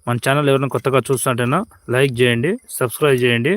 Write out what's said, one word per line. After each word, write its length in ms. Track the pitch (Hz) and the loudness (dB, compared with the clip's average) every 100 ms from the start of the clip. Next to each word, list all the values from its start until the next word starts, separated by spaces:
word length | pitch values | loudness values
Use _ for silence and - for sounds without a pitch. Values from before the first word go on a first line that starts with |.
| - | -4
మన 80 | 120 - | -2 0
ఛానల్ 220 | 143 147 | 0 2
ఎవరైనా 180 | 135 135 120 | 2 0 -2
కొత్తగా 240 | 135 131 110 | 0 0 0
చూస్తుంటేనా 500 | 131 139 120 120 156 220 - - 120 | -2 -2 -2 0 -2 -4 -14 -4 0
లైక్ 180 | 139 120 | 0 2
చేయండి, 300 | 123 117 143 240 - - | 2 2 -2 -4 -8 -6
సబ్స్క్రైబ్ 400 | 127 - 147 131 123 | -4 0 0 2 2
చేయండి. 280 | 117 127 | 2 0